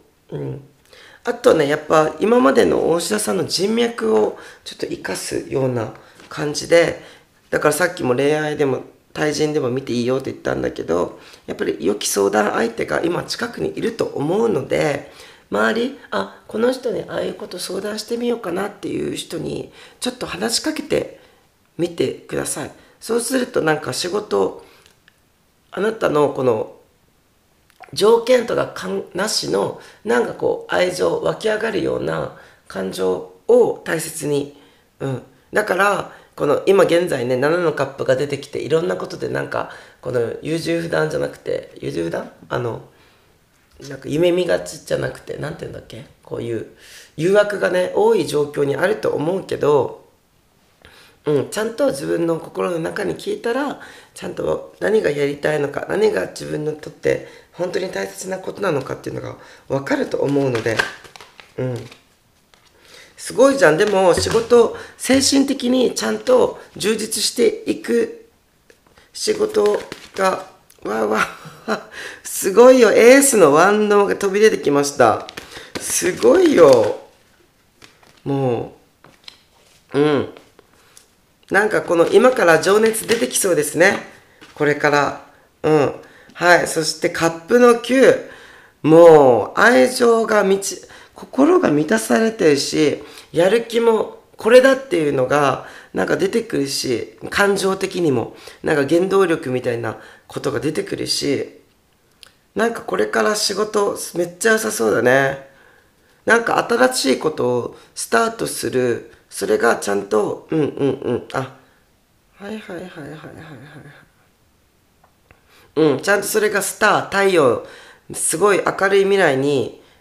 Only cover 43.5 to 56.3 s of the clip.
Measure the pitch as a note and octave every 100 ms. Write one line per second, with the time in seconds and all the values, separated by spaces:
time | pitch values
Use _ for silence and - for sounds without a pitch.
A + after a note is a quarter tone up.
43.5 | _ _ - C3+ C3+ B2+ D3 F3 F3 F3
44.5 | F3 - D#3 - D3 B2+ - - - C#3+
45.5 | E3 - - - A2 - _ - - A#2
46.5 | A2+ - - - - - - E3 G3+ G#3
47.5 | G3 F#3+ F3+ F3+ - G#3+ G#3+ C3+ D3 C#3+
48.5 | D3 C#3 C#3 F3+ G#3+ B2+ B2 D3+ F#3 -
49.5 | - C#3 C#3+ A#2 - _ _ _ _ _
50.5 | _ _ _ - - - _ - D3 -
51.5 | G3+ A3 A#3 C#4 - D#3+ E3+ E3+ D#3+ -
52.5 | F#3 F#3+ E3+ E3+ E3+ F#3+ D#3+ - G#3 A#3+
53.5 | B3+ C#4+ - - - - - F#3 E3+ -
54.5 | - - - F3+ G#3+ D#3+ C#3+ C#3+ C#3+ D3+
55.5 | D3+ C#3 - - E3+ G#3+ F#3 F3+